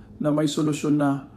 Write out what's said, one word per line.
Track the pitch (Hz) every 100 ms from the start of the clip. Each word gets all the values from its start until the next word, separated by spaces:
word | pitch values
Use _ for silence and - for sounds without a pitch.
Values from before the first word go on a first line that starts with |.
| - -
na | 151
may | 147
solusyon | 151 160 156 147 151 147
na | 143 139 -